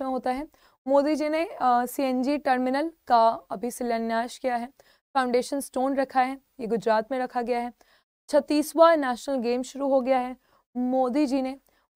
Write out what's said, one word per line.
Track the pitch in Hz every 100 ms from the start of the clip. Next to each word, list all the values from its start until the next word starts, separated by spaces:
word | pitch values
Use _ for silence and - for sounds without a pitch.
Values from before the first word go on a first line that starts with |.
में | 262
होता | 254 254
है। | 254 311 _ _ _ 262
मोदी | 277 285 294
जी | 302
ने, | 311 330
अ, | - 247 240 247
सीएनजी | - 269 254 254 294
टर्मिनल | 277 254 254 269 330 - -
का | 233 226
अभी | 226 - 202 240
शिलान्यास | - 240 226 226 226 240 -
किया | 254 240
है, | 247 - _ _ _
फाउंडेशन | 269 254 247 240 285
स्टोन | - 262 262 269
रखा | 262 262
है, | 254 269 _ -
ये | 220
गुजरात | 226 226 220 220
में | 262
रखा | 254 -
गया | 233 240
है। | 240 - _ _ _ _ -
छत्तीसवाँ | 294 285 302 294 302 330 320
नेशनल | 262 240 - 269
गेम | 233 247
शुरू | 254 269 277
हो | 269
गया | 247 254
है। | 247 254 _ _ _ 247
मोदी | 247 262 254 262 285
जी | 269
ने, | 262 269 _ _ _